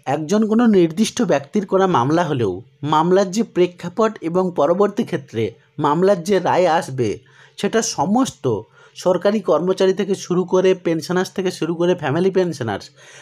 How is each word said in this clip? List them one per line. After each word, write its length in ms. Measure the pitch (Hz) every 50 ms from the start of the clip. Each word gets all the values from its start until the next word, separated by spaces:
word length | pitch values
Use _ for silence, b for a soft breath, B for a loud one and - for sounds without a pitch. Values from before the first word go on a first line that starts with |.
| -
একজন 420 | - 139 156 156 147 196 214 220 202
কোনো 180 | 214 226 247
নির্দিষ্ট 560 | 226 208 185 175 160 160 165 226 - - -
ব্যক্তির 440 | 233 175 156 139 135 - - 208 190
করা 220 | - 190 190 190 185
মামলা 360 | 170 127 120 139 156 170 175
হলেও 380 | 147 151 127 113 98 90 92 - _ _ - 135
মামলার 480 | 143 156 151 160 175 185 190 202 185
যে 120 | 180 226 220
প্রেক্ষাপট 680 | - - 175 180 175 175 - - 175 - - 220 220 214 -
এবং 220 | - 165 170 185 185 180 -
পরবর্তী 480 | - 143 151 170 190 214 196 202 - 226
ক্ষেত্রে 400 | - 180 143 - - - 113 113 101 - b b b b 139
মামলার 440 | 151 143 147 170 185 190 202 170 160
যে 160 | 185 202 180
রায় 280 | 170 143 123 160 185 170
আসবে, 520 | 156 170 185 - 131 131 120 104 90 - - b b b b b b b
সেটা 240 | - 196 226 226
সমস্ত 760 | - - - - 143 180 208 247 269 - - _ - 131 110 95 - b b b b b b
সরকারি 440 | - - 180 185 170 175 202 208 220
কর্মচারী 540 | 180 - 165 151 170 185 185 - 190 190 190
থেকে 220 | 190 - 185 190
শুরু 280 | 180 - - 180 185 185
করে 280 | 180 196 185 185 185 185
পেনশনার্স 580 | 180 - 175 165 165 139 - 175 180 190 190
থেকে 200 | - - 185 185
শুরু 240 | 180 - 165 160 175
করে 200 | 165 175 180 180
ফ্যামিলি 360 | 156 147 139 139 170 185 190
পেনশনার্স 540 | 180 185 185 175 151 - 123 110 98 95 - - _ B B B B B